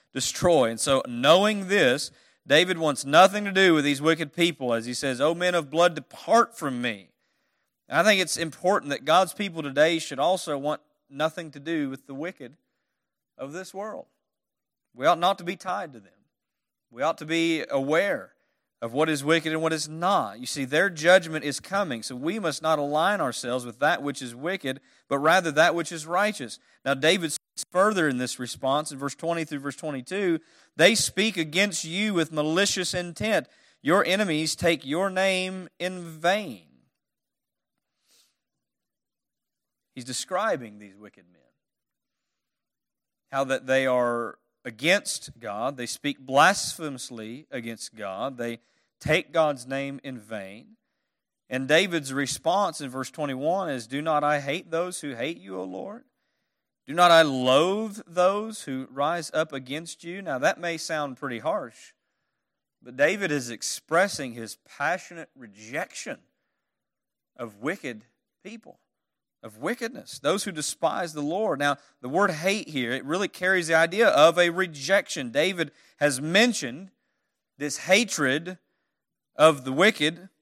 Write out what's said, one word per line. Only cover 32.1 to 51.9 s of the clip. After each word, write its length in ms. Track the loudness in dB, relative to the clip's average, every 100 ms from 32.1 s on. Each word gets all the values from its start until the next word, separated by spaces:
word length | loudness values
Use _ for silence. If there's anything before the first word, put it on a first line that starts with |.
with 180 | 0 -2
malicious 600 | -2 0 2 0 0 -4
intent. 560 | -4 -6 -6 0 0 -2 _ _ _
Your 220 | 2 2
enemies 520 | 4 2 0 0 -2 0
take 280 | 0 0
your 260 | -2 -2 -2
name 580 | 0 0 0 -2 -8 -12 -8
in 240 | -8 -8
vain." 640 | -12 -4 0 0 -2 -12 _ _ _ _ _ _ _ _ _ _ _ _ _ _ _ _ _ _ _ _ _ _ _ _ _ _ _ _ _ _ _ _ _
He's 100 | -16
describing 760 | -10 -8 -4 -2 -2 -2 -6 -16
these 160 | -20 -20
wicked 300 | -20 _ _
men, 120 | _ _ _ _ _ _ _ _ _ _ _ _ _ _ _ _ _ _ _ _
how 140 | -4
that 220 | -2 -2 0
they 200 | 0 2
are 520 | 2 2 0 -6 -12 _ _
against 760 | -18 -4 0 0 0 -10 -12 -14
God. 380 | -10 -6 -4 -6
They 100 | -10
speak 320 | -6 -6 -6
blasphemously 1300 | 0 6 6 6 -2 -8 -10 -10 -12 -12 -12 -14 -12
against 440 | -10 -10 -10 -14
God. 440 | -12 -10 -6 -8 -6
They 220 | -8 -8 _ _ _ _
take 320 | -2 0 0
God's 340 | 0 0 0 -6
name 340 | -6 -6 -10
in 140 | -12 -14
vain. 600 | -12 -12 -12 -16 -20 _ _ _ _ _ _ _ -8
And 180 | -6 2
David's 440 | 4 4